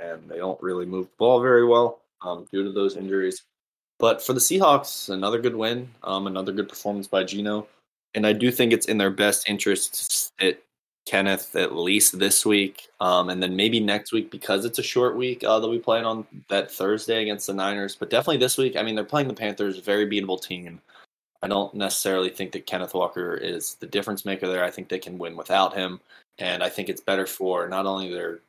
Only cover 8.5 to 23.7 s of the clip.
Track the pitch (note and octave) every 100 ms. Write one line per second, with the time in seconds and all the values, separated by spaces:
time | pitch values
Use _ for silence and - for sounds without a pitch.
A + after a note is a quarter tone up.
8.5 | B2 A#2+ A2+ - A2 G2 F#2+ G#2 G2+ -
9.5 | G2+ - F#2+ - - - - - - F#2+
10.5 | - _ _ _ _ - G2 G2 F#2 -
11.5 | - F2 E2 F2 G#2 - F#2 G2 - A2
12.5 | G#2 G2 - - _ F#2 F2+ F2+ F#2 F#2
13.5 | F#2 G#2+ A#2 G#2 G#2 - A#2 - G2+ -
14.5 | G2 A#2 - A#2 B2 B2 A2+ B2+ A#2+ G#2
15.5 | A2 A2 A#2 A#2 A2+ A2+ A2+ G#2+ - -
16.5 | G2 F2+ - F#2+ G#2+ A2 A2+ G#2+ G#2 -
17.5 | G2 G2 G2+ G2 - G#2 A#2 D3 D3 B2+
18.5 | - C3 B2 A2 G#2+ G2+ D3+ C3+ A2 G#2+
19.5 | G2 G2+ F#2 F2+ G2+ G#2 G#2 G2 F#2 -
20.5 | F2+ F2 E2+ _ - - _ _ _ G2
21.5 | G2+ G2+ G2+ G2 - G2+ F#2+ F#2 F#2 F#2
22.5 | F2+ - F#2 F2+ F#2 F2 - F2 D#2+ E2+
23.5 | F2 -